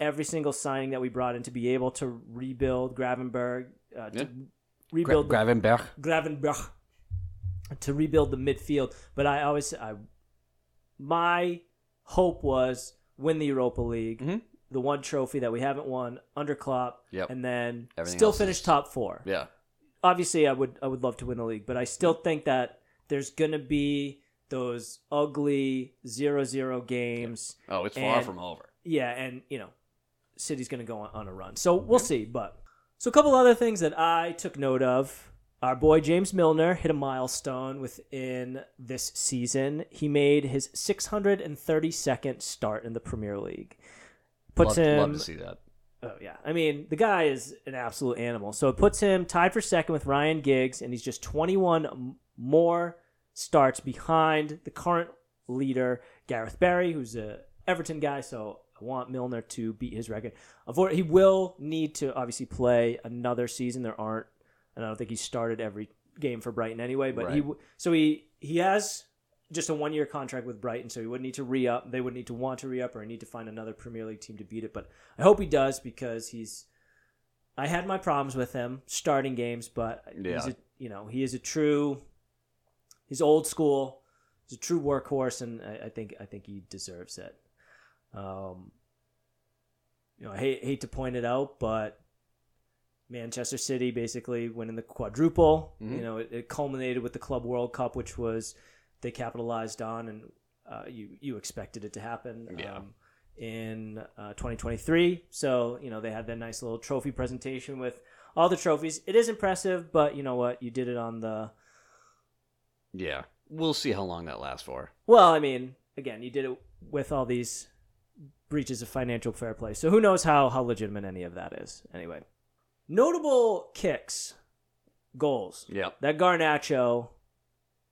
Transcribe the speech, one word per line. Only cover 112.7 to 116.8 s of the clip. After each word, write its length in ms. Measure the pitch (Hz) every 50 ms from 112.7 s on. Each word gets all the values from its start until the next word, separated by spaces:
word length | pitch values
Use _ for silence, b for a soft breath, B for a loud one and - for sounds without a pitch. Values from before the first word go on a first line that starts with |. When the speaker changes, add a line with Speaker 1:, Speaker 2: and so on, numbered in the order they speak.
| _ _ _ _
Speaker 2:
Yeah. 300 | - 92 92 80 69 67 65 - _ _ _ -
We'll 240 | 151 156 165 160 147
see 180 | - - 143
how 100 | 104 92 98
long 200 | 90 85 85 85
that 160 | 80 64 53
lasts 240 | 64 69 65 67 -
for. 260 | - 65 64 67 - _ _ _
Speaker 1:
Well, 220 | - 233 233 185 175
I 60 | 165 156
mean, 360 | 151 139 131 123 127 131 131 _ _ _ _ -
again, 240 | 135 127 113 107
you 80 | 123 123
did 160 | 120 139 135
it 100 | 131 127 - - - - -